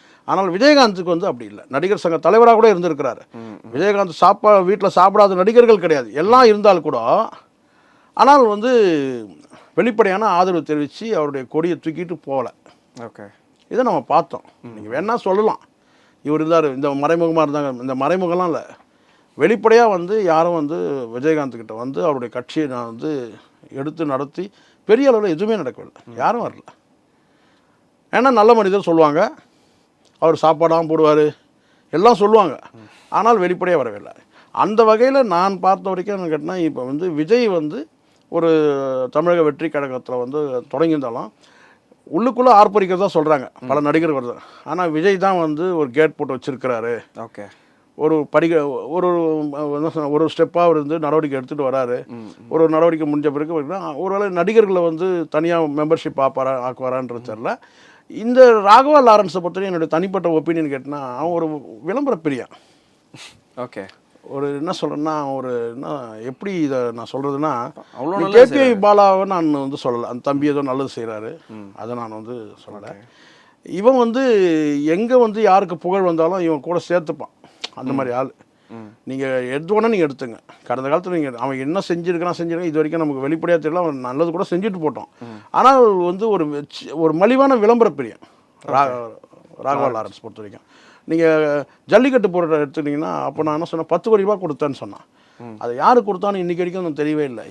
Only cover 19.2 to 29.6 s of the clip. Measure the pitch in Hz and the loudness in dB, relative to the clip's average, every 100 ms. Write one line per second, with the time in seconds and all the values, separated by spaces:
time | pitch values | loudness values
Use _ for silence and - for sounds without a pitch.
19.2 | _ - 156 226 220 226 233 185 175 220 | _ -2 0 2 4 6 6 2 -2 -2
20.2 | 190 160 170 170 147 170 175 139 120 117 | 2 2 2 0 -4 -4 -4 -6 -8 -4
21.2 | 147 156 139 117 110 110 127 139 175 135 | -2 0 -2 -10 -14 -10 -8 -2 -2 -2
22.2 | 120 123 123 156 147 127 117 113 147 147 | -4 -8 -8 -4 -4 -6 -10 -10 -8 -8
23.2 | 120 110 _ _ _ 135 143 151 156 131 | -8 -14 _ _ _ -12 -10 -6 -4 -4
24.2 | 139 - 196 - _ _ - 226 277 233 | -6 -8 -12 -14 _ _ 2 4 4 2
25.2 | 208 156 214 220 135 104 - - - 117 | 0 -2 -2 -2 -4 -10 -18 -20 -18 -4
26.2 | 147 233 175 - - _ _ _ _ _ | -4 -2 -6 -12 -20 _ _ _ _ _
27.2 | _ _ _ _ _ _ _ _ _ - | _ _ _ _ _ _ _ _ _ 0
28.2 | 262 240 214 233 196 196 175 165 156 147 | 2 4 6 6 4 0 2 4 4 4
29.2 | 220 311 _ _ | 0 -4 _ _